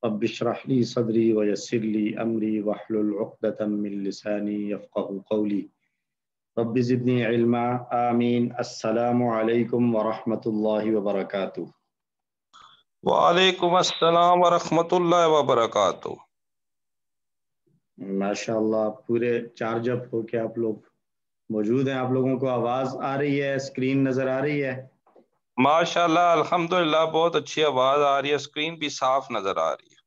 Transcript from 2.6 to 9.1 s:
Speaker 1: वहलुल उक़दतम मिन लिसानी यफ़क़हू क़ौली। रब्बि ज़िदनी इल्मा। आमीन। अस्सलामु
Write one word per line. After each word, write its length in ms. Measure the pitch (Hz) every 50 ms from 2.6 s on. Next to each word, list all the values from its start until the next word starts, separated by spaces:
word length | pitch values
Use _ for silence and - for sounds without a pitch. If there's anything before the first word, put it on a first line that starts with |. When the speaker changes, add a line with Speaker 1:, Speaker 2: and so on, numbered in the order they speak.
Speaker 1:
वहलुल 540 | 101 104 101 - - - 113 107 107 104 101
उक़दतम 560 | 98 113 - - _ - 107 101 - 107 104
मिन 300 | 104 104 104 101 98 101
लिसानी 720 | 98 98 95 - - 107 104 104 104 104 104 104 104 101 104
यफ़क़हू 480 | 98 - - _ 107 95 90 98 98
क़ौली। 500 | 95 _ 110 107 107 104 101 98 95 - _ _ _ _ _ _ _ _ _ _ _ _ _ _ _ _ _ -
रब्बि 240 | 117 117 110 127 123
ज़िदनी 400 | 120 131 123 123 123 127 123 117
इल्मा। 440 | 110 117 120 117 117 117 120 117 120 123 123 123 - 123
आमीन। 580 | 120 120 120 117 120 120 120 120 120 120 120
अस्सलामु 840 | - - 123 - - - - 113 110 120 120 120